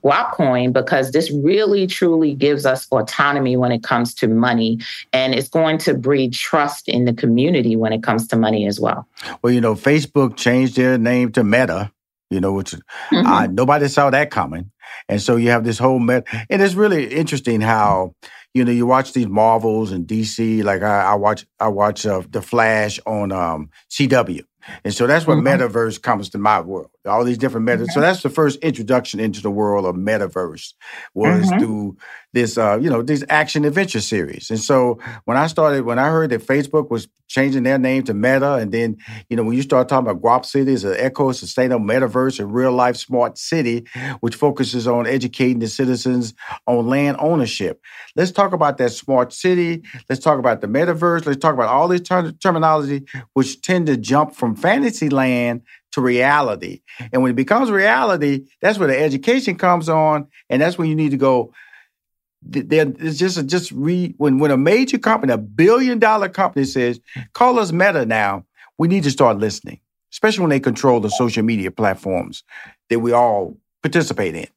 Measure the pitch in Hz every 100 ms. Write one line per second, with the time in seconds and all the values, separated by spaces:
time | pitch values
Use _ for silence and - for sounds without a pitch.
0 | 139 143 - - 160 127 127 131 - 147
1 | 117 143 160 143 143 190 214 202 185 -
2 | 175 165 156 139 143 143 143 131 - 131
3 | 110 - 143 143 131 127 123 120 113 120
4 | 120 - 117 113 123 117 113 113 - -
5 | - 131 131 127 139 165 160 156 160 139
6 | 123 143 131 123 - 160 143 - - 120
7 | 123 117 123 117 147 170 117 113 110 113
8 | 113 113 113 117 110 110 101 101 113 -
9 | 110 - - - 120 123 113 104 139 156
10 | 139 143 131 107 120 123 131 127 127 127
11 | 113 123 123 113 110 117 127 85 104 _
12 | _ _ _ 95 95 98 95 - - -
13 | - 269 247 95 - 95 131 147 143 143
14 | 143 135 147 - 87 85 95 _ - -
15 | - 104 98 117 120 120 113 110 127 131
16 | 120 123 - 113 110 196 196 185 214 175
17 | 117 139 160 143 123 113 107 110 104 95
18 | 92 _ - - - 127 120 120 120 131
19 | 135 131 113 101 113 113 113 110 107 92
20 | 85 110 110 - 113 110 101 98 104 101
21 | 95 104 104 104 - _ 110 98 104 104
22 | 110 95 90 110 90 120 113 110 104 101
23 | - 107 101 95 85 78 76 _ _ -
24 | 135 131 92 87 - _ - - - 104
25 | 120 156 165 - 131 135 123 110 113 107
26 | - 101 98 107 104 104 85 95 76 _
27 | 98 107 120 120 131 117 113 120 120 143
28 | 160 185 139 147 151 139 160 110 107 127
29 | 120 - 110 104 104 101 104 101 92 90
30 | 98 107 98 90 90 78 - _ - -
31 | - 95 117 180 185 185 117 107 101 98
32 | - - _ 123 117 117 107 107 151 117
33 | 120 147 139 151 151 156 147 156 190 110
34 | 101 104 73 - - 110 - 135 123 117
35 | - - - 123 156 160 156 139 117 117
36 | 139 160 156 117 - 135 139 156 147 117
37 | - _ _ - 135 135 123 135 127 131
38 | 127 101 120 135 139 135 107 113 117 107
39 | - 110 - 117 113 123 135 131 123 135
40 | 123 90 117 123 - 143 135 131 98 92
41 | 131 131 135 123 - - 127 123 104 123
42 | 131 120 131 131 101 113 131 123 123 123
43 | - 127 117 - - 165 120 117 117 123
44 | 131 123 120 - 147 139 127 123 117 120
45 | 117 131 123 - 127 120 113 - 131 123
46 | 131 123 117 - - - - 120 117 135
47 | 143 139 151 170 117 - 92 - - -
48 | - - 180 180 196 180 151 143 170 -
49 | - 135 156 - 185 180 170 165 - 127
50 | _ 131 160 143 123 110 104 123 175 160
51 | 175 170 156 139 160 135 110 131 175 180
52 | 175 185 165 - 196 170 160 156 139 143
53 | 139 135 120 - 135 - - 185 156 127
54 | 104 139 151 - 240 214 170 240 262 226
55 | 156 135 131 123 120 120 _ - _ -
56 | 123 123 131 147 135 101 90 87 _ -
57 | 117 127 127 120 135 220 262 202 196 240
58 | 240 180 143 139 135 _ 185 208 160 131
59 | 156 135 135 254 254 185 185 175 160 160
60 | 156 151 143 _ _ 131 160 180 160 156
61 | 151 135 135 127 110 - - - _ _
62 | _ _ _ _ 107 139 - 156 147 127
63 | 160 151 185 170 135 180 175 131 147 180
64 | 175 - 147 135 151 135 147 220 262 262
65 | - 220 135 113 107 107 175 240 254 233
66 | 220 214 196 190 185 143 135 131 123 120
67 | _ - 123 - 247 247 196 165 196 165
68 | 113 110 104 98 - _ - - 170 196
69 | 147 135 131 104 107 - - - _ _
70 | _ - 220 196 170 139 135 113 139 120
71 | 104 98 123 113 110 110 92 - 107 95
72 | 98 92 - - _ - - _ _ 117
73 | 117 120 123 104 90 - _ _ 156 160
74 | 156 - 95 80 -